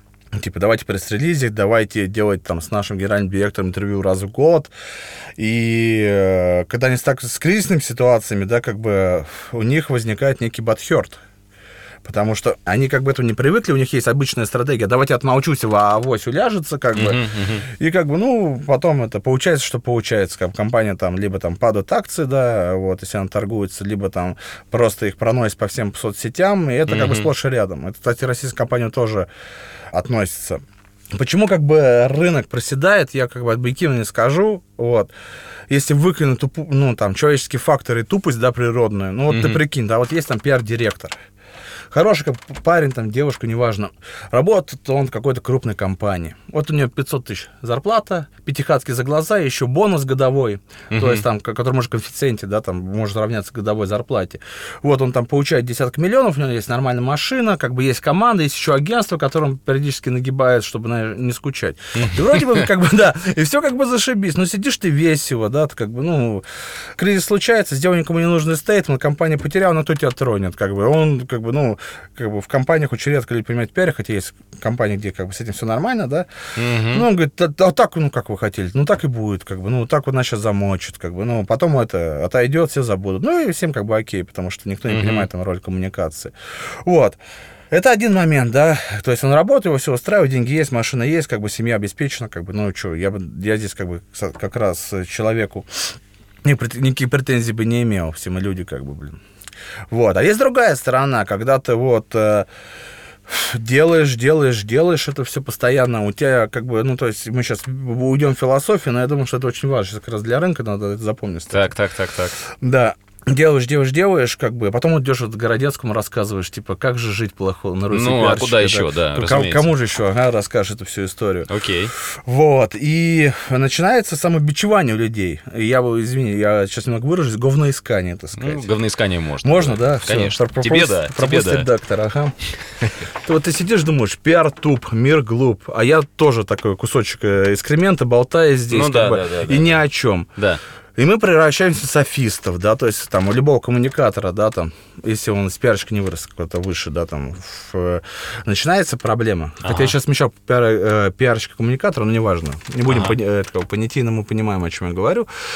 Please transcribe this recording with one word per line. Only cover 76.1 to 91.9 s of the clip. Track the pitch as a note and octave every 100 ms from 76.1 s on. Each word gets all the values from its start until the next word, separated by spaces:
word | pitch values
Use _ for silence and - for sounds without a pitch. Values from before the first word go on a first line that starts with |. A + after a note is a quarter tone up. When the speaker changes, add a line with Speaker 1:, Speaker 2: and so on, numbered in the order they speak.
| D3 F3+ - - -
Speaker 2:
Мгм. | A#2+ A#2 A2+ B2+
Speaker 1:
Ну, | A#3+
он | F#3+
говорит: | D3+ -
"Да, | F3
да, | D3 F#3
так, | E3 A#3 E3
ну, | D3
как | C3 -
вы | G2+
хотели, | G#2+ G#2+ F#2
ну, | A#2 C#3+
так | G3+
и | D3
будет, | A#2+ G#2+ G2
как | - F#2+
бы, | F#2+
ну, | B2+ A2+
так | D3+ C#3
вот |
нас | C3 B2+
щас | A2
замочат, | A2 G2+ G2+ F#2+ - -
как | F2
бы, | F2+
ну, | A2 A#2 G2
потом | A2+ F3 C#3
это | A2+ F2+ E2 D2
отойдёт, | F2 B2+ B2 D#3 D#3+
все | C#3+
забудут". | B2 F#2+ G2 F#2+
Ну, | G3 F4 C#4
и |
всем | E3 E3+
как | C#3
бы | G#2 A2
окей, | A2 G2
потому | F2 - F2+
что | - G#2
никто | G2 B2+
не |
Speaker 2:
Мгм. | A2 G2+
Speaker 1:
понимает | A2 F#2+
там | F2+
роль | F#2+ F#2
коммуникации. | - F#2 F#2 - E2 - - - - - - - -
Вот. | F3 A2+ - - - - - -
Это | F3 B3+
один | A3+ A3+
момент, | F#3+ E3+ D3 A#2
да. | B2 D#3+ D3 - G#2+
То | C3
есть | A#2+
он | C3+
работает, | C#3+ F#3 C#4 F#3
его | C#3
всё | -
устраивает, | B2 - G#3 D3
деньги | C3 A#2+
есть, | D3+ C#3
машина | A#2+ A2+ B2
есть, | A#2+ D#3+ D3
как | A2+
бы | G#2
семья | - A#2 A2
обеспечена, | G2+